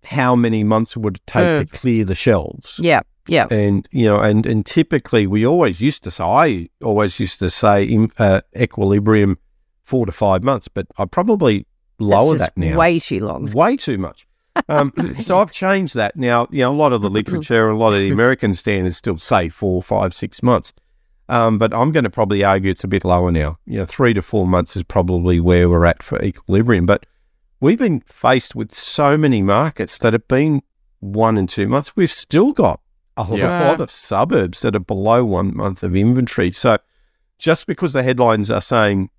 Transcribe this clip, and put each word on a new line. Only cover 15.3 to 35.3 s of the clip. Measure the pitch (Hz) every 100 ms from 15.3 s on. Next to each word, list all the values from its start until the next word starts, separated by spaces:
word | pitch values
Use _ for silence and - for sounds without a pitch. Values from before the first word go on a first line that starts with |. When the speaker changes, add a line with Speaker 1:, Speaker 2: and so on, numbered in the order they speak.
| 185
Speaker 1:
I've | 208
changed | - 190 196 175 123
that | 104 -
now. | 123 120 120
You | 143
know, | 127
a |
lot | 143 151
of | 120
the | 101
Speaker 2:
<laughs> | 104
Speaker 1:
literature, | 104 180 151 117 110
a | 107
lot | 113
of | 101
the | 98
American | 92 123 131 110
standards | 90 - 101 92 87
still | - 82
say | - 107 85
four, | - 101 90
five, | - 104 95 -
six | 95 -
months. | 123 113 - _ _ _ _ _ -
Um, | 120 113 107
but | 110
I'm | 110 139
gonna | 156 113
probably | - 104 101
argue | 98 95 95
it's | 92
a | 98
bit | 95
lower | 92 87 90
now. | 85 76 82 -
You | 104
know, | 92
three | - 123
to | 104
four | - 110 92
months | 90 87 98
is |
probably | - 101 90 90 87 87
where | 85 87 87
we're | 85 85
at | 85
for | - -
equilibrium. | 101 - - 95 117 101 87
But | 101 - _ _ _ _ _
we've | 135 226
been | 240 139
faced | _ _ 120 131 -
with | 123 110 -
so | - - 143 151
many | 151 117
markets | 95 101 156 - 107 -
that | 117
have | 110 _
been | 131 156 143 _ _ _ _
one | 98 104 113 110
and | 92
two | - 101
months. | 131 147 -
We've | 170
still | - - 151 247
got | 269 143 - _ _ _ -
a | 98 104
Speaker 3:
Yeah. | 92 175 170
Speaker 1:
lot | -
of | -
suburbs | - - 101 151 180 92 -
that | 117 104
are |
below | 90 98 101 120
one | 120